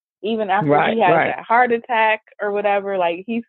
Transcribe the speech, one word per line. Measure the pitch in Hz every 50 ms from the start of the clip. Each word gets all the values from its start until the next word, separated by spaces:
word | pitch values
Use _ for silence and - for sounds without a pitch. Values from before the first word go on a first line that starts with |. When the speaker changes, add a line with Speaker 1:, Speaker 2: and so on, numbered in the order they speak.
| _ _ _ _
Speaker 1:
Even | - 208 226 220 214 190
after | 190 196 160 143
Speaker 2:
Right, | 147 151 160 156 -
Speaker 1:
he | 226
has | 214 180 170
Speaker 2:
right. | 160 139 - 131
Speaker 1:
that | 127 -
heart | - 226 240 247 240
attack | 233 233 233 - 247 220 220 220 220 214 _ _ _ -
or | 196 208
whatever, | 202 208 202 208 202 202 196 196 196 190
like, | 175 170 170 175 190
he | - 226 233 226